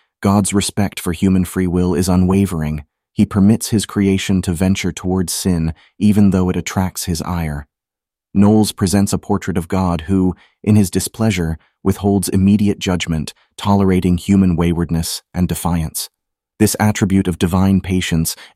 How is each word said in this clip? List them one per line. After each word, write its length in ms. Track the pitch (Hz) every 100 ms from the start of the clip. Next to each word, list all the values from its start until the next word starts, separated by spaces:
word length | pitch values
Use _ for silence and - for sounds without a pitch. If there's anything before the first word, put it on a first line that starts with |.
| _ _
God's 320 | 101 101 95
respect 480 | 101 - - 101 -
for 140 | -
human 320 | 85 98 95 87
free 200 | 95 92
will 280 | 90 90
is 160 | 85 90
unwavering. 720 | 90 90 95 98 85 76 76 - _ _
He 140 | - 101
permits 420 | 101 98 113 -
his 180 | 110 -
creation 540 | 104 98 95 - 95
to 100 | 92
venture 400 | 85 95 98 90
towards 400 | - 92 92 87
sin, 420 | - 98 87 80 - _ _
even 320 | 104 104 101
though 180 | 92 90
it 80 | 87
attracts 480 | - - 92 -
his 160 | - 82
ire. 440 | - 87 80 73 - _ _ _ _ _ _
Knowles 400 | 98 101 107 104
presents 400 | - 98 101 101
a 60 | -
portrait 400 | - 98 - 87
of 80 | 85
God 360 | 92 92 85
who, 340 | 80 95 92 87 _ _
in 140 | - 107
his 140 | 98
displeasure, 680 | 95 - - 110 90 82 80 _ _
withholds 460 | 98 98 104 101 87
immediate 500 | 98 95 104 104 -
judgment, 560 | 98 87 - 80 - - _ -
tolerating 600 | 101 101 95 92 90 87
human 400 | - 98 92 82
waywardness 640 | 85 82 85 82 82 - -
and 140 | - 90
defiance. 600 | 85 82 87 76 - - _ _ _ _ _
This 160 | 104 -
attribute 480 | 104 - 98 95 92
of 120 | 85
divine 420 | 90 92 95 95
patience 560 | 98 92 - 82 82 - -